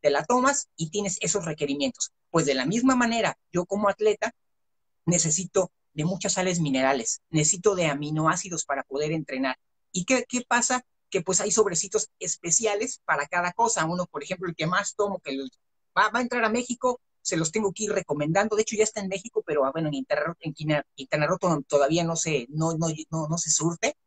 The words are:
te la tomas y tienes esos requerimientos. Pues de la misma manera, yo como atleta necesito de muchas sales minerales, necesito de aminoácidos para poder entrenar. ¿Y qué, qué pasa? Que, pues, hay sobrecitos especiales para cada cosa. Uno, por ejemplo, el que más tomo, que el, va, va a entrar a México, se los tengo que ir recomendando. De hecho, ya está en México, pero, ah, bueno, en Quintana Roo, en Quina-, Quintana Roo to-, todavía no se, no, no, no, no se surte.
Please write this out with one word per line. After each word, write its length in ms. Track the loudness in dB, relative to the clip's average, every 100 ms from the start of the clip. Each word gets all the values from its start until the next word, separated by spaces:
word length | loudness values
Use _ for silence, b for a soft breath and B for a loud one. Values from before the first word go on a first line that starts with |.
te 100 | 2
la 140 | 2
tomas 440 | 2 2 4 0 -4 -8
y 140 | -4
tienes 280 | -2 -4 -4
esos 240 | -2 -2 -2
requerimientos. 640 | -4 -4 -2 -2 -4 -10 _ _
Pues 140 | 0
de 100 | 2
la 120 | 0 0
misma 280 | 2 4
manera, 440 | 4 2 2 0 -2 _
yo 140 | -4
como 240 | -2 0 2
atleta 440 | 4 2 2 -2 -4 _ _ _ _ _ _ 0
necesito 680 | 2 2 0 0 -2 -2 _ _
de 100 | -4
muchas 300 | -4 -2 -2
sales 260 | 0 0 0
minerales, 640 | 0 2 2 2 -2 -8 _
necesito 440 | 0 2 2 2
de 120 | 2 0
aminoácidos 800 | 0 -2 0 2 0 -4 -8 -4
para 160 | -6
poder 300 | -4 -4 -2
entrenar. 440 | -2 -4 -4 -4 -4 _ _ _
¿Y 140 | -6
qué, 220 | 0 0 0
qué 140 | -6 0
pasa? 380 | 0 2 -2 -4 _ _
Que, 140 | -4
pues, 180 | 0 0
hay 100 | 2
sobrecitos 600 | 2 2 2 -2 -2 -4 _
especiales 800 | -10 -8 0 0 2 -2 -4 -8
para 220 | -2 -2 0
cada 260 | -2 -2
cosa. 340 | 0 0 2 0
Uno, 200 | -2 -6
por 160 | -8
ejemplo, 260 | -8 -6 -6
el 60 |
que 120 | -4 -2
más 280 | 0 -2
tomo, 240 | -2 -2 -2
que 120 | -6
el, 200 | -8 -8 _ _ _ _ 0
va, 140 | 2
va 100 | 2
a 20 |
entrar 220 | -2 0
a 60 | 0
México, 500 | 0 -2 -2 -2 -2 _ _
se 140 | -4 -2
los 160 | 0
tengo 200 | -2 -2
que 100 | -2
ir 80 | -2
recomendando. 640 | -2 -2 -4 0 2 2 0
De 60 |
hecho, 140 | -2 2
ya 80 |
está 160 | 0 0
en 80 | -6
México, 340 | -6 -4 -6
pero, 220 | -2 2 2
ah, 60 |
bueno, 160 | 2 -2
en 40 |
Quintana 300 | -2 -2 -2
Roo, 140 | -2 -4
en 140 | -10
Quina-, 300 | -6 0 0 -2
Quintana 320 | -14 -4 0 2
Roo 120 | 2
to-, 240 | 2 0 2
todavía 340 | 4 4 4
no 140 | 2 0
se, 300 | 0 -2 -2
no, 300 | -2 0 0
no, 80 | -2 -2 -6
no, 180 | -4 -2
no 80 | -2
se 140 | 0
surte. 460 | 0 0 0 -4 -4